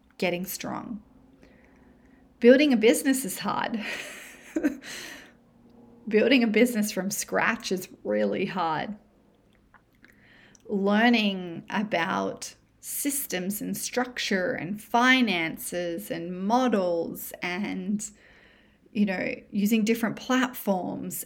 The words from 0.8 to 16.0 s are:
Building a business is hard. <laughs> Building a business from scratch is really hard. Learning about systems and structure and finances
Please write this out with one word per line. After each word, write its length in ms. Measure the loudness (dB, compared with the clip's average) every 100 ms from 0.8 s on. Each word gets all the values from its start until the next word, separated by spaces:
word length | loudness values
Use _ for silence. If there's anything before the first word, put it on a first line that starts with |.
| -10 -12 -14 _ -20 _ -20 -20 -20 _ -20 _ _ -20 _ 4
Building 320 | 8 8 8
a 40 | 6
business 500 | 6 4 2 0 -2
is 120 | -4
hard. 460 | -4 -2 -2 -4 -6 -10 -12 -14 -18 -20 -8
<laughs> 260 | -4 -4 -4 -14 -14 -14 -16 -20 _ _ _ -20 -20 -20 -16 0
Building 340 | 4 6 4
a 40 | 4
business 440 | 4 4 2 -2
from 200 | -2 -4
scratch 600 | -6 -2 0 0 0 -4
is 160 | -4 -6 -10
really 440 | -4 0 0 0 -4
hard. 500 | -2 -2 -2 -4 -10 _ _ _ _ _ _ _ _ _ _ -20 _ _ -20 -20 _ -4
Learning 960 | 0 2 4 6 4 2 -2 -8 -10 -6
about 880 | -4 -2 -2 0 0 -2 -6 -12 -16 _ _
systems 800 | -10 -6 -4 -4 -4 -4 -4 -4
and 160 | -6 -6
structure 760 | -4 -4 -4 -4 -2 0 0
and 300 | -4 -6 -8
finances 1300 | 0 4 6 4 4 0 -2 -6 -6 -4 -4 -6